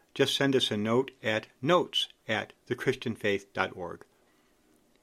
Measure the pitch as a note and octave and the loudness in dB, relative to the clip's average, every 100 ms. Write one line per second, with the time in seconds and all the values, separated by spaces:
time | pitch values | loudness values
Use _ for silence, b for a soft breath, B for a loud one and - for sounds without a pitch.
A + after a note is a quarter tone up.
0 | _ - C3+ - C#3 C3 - G#2+ G#2+ A#2+ | _ 0 0 2 2 2 2 0 2 2
1 | C3+ - A#2+ A2 - _ C#3 F3 - - | 0 -4 -2 -2 -4 _ 2 2 2 -2
2 | - _ - G#2+ G2+ - - A#2+ - B2+ | -4 _ -4 -4 -4 -10 -8 -4 -2 -2
3 | A#2+ G#2+ G#2+ G2 - - F#2 F#2+ F2 - | -4 -2 0 -2 -2 -4 -4 -4 -12 -12
4 | - b b b b b _ _ _ _ | -20 b b b b b _ _ _ _